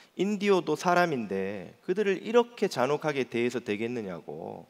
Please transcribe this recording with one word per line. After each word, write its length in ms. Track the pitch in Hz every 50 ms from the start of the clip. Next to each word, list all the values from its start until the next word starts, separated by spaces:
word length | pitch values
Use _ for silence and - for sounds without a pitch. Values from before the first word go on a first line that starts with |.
| - _ -
인디오도 600 | - 180 202 214 190 196 202 196 180 151 156 151
사람인데 1000 | 147 - 185 175 175 175 170 151 123 110 95 98 98 95 98 104 98 85 85 - _
그들을 440 | - - 185 202 208 196 190 - -
이렇게 420 | 202 226 240 240 240 - - 208 -
잔혹하게 560 | - 139 120 135 151 147 - 156 143 139 123
대해서 360 | - - 117 120 123 120 120
되겠느냐고 1040 | - - 104 101 113 117 123 120 107 95 87 80 - - 73 80 92 101 104 92 - _